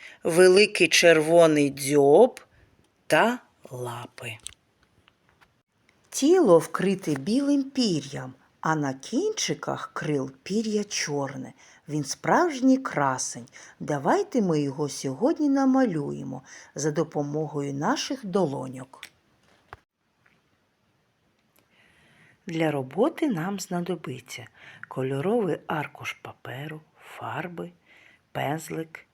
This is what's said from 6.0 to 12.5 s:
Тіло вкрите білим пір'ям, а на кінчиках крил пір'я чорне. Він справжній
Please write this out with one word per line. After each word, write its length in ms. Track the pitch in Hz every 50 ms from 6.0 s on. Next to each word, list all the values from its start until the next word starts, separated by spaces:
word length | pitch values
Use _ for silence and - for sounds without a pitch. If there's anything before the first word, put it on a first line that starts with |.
| _ _ -
Тіло 420 | - 269 294 359 381 320 202 170 160
вкрите 560 | 151 - - - 170 196 190 185 - 165 147
білим 560 | 139 135 196 220 277 285 277 285 277 262 277
пір'ям, 640 | - 262 247 214 170 143 131 - 139 139 131 131 - - _ _ _ _
а 160 | - 160 160
на 180 | 156 147 139 135
кінчиках 960 | 139 - - 220 277 403 427 427 - - - 147 156 - 143 139 135 - - -
крил 380 | - - 151 151 139 131 135 - - _
пір'я 420 | - 190 220 226 220 208 208 202
чорне. 680 | 202 - - - 160 147 143 139 135 135 131 127 131 - _ _ - _ _ _ -
Він 160 | 143 151 139
справжній 760 | - - - - 160 196 269 349 349